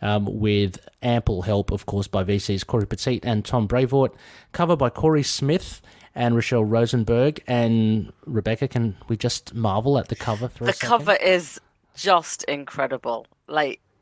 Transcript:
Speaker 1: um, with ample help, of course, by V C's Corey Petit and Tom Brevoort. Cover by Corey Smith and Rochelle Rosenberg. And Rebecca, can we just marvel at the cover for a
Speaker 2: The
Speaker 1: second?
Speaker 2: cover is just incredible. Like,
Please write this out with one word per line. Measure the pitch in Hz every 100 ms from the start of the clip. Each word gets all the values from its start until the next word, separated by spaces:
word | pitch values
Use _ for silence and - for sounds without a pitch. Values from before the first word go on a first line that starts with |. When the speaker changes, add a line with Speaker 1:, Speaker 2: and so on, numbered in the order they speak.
Speaker 1:
um, | 104 104 101 107
with | 107 101 98 - - -
ample | 120 117 - 92
help, | 90 101 98
of | 101 -
course, | 101 95
by | 98
V | 92 101
C's | - 98
Corey | - 120 98
Petit | - 135 120
and | 120 110
Tom | - 123 107
Brevoort. | 123 127 139 131 - - - _
Cover | - 170
by | 165 123
Corey | - 156 151
Smith | 135 - 139 170 - - - - -
and | - 120
Rochelle | 117 - 120
Rosenberg. | 107 113 117 123 107 117 143 147 -
And | 120 117 113 110 110 - - -
Rebecca, | 110 107 113 139
can | 123 117 95 -
we | 113
just | 120 - -
marvel | 117 110 98 131 135
at | -
the | 113
cover | - 107 123
for | -
a | 120
Speaker 2:
The |
Speaker 1:
second? | - 123
Speaker 2:
cover | 240 156 196
is | 185 180 165 - _ _ _
just | - 196 175 - -
incredible. | - 143 135 - 135 131 123 113 - _ -
Like, | 151 143 - _ _